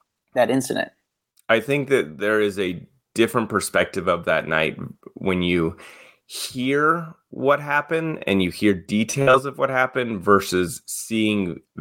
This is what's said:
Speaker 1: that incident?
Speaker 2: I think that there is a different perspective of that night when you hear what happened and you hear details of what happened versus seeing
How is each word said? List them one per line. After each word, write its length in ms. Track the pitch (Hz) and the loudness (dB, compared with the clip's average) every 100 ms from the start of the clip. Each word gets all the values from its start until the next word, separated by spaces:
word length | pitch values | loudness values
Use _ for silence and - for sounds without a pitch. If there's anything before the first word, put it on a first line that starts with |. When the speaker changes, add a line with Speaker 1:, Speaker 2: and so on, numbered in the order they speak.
| _ _ _ | _ _ _
Speaker 1:
that 160 | 127 117 | 0 2
incident? 400 | 131 127 - - _ _ _ _ _ - | 2 -2 -4 -6 _ _ _ _ _ 0
Speaker 2:
I 120 | 113 | 0
think 280 | 120 143 131 | 2 -2 2
that 280 | 131 78 76 | 0 0 -4
there 220 | 101 107 | 0 2
is 180 | 104 95 | 0 0
a 260 | 90 85 - _ _ | -4 -6 -12 _ _
different 340 | - 113 123 107 | 0 2 2 -2
perspective 600 | 104 - 92 92 95 87 | -2 0 0 0 -2 0
of 160 | 87 | 0
that 240 | 87 80 80 | 0 0 0
night 280 | 80 80 - - - - | 0 0 -4 -12 -14 -20
when 280 | - 95 90 | -6 -2 0
you 340 | 87 87 82 95 - - - _ _ | 0 2 0 -4 -16 -20 -20 _ _
hear 880 | - - 131 127 143 151 170 160 - _ | -12 -10 -6 -2 0 2 0 -6 -16 _
what 300 | - 131 143 | -4 0 2
happened 640 | 147 147 143 165 160 156 - | 0 -2 0 -4 -2 -4 0
and 160 | 98 | 2
you 80 | 92 | 0
hear 240 | - 104 | 2 2
details 720 | 92 - 104 110 143 139 131 135 | 2 0 -2 0 0 4 4 4
of 100 | 131 | -2
what 140 | 135 | -2
happened 520 | 131 127 131 117 104 | 2 0 0 -4 -2
versus 600 | 87 98 95 90 87 - - | 4 4 4 0 0 -4 -12
seeing 720 | - - 110 107 104 92 71 - - | -12 -4 0 2 0 -2 -6 -14 -6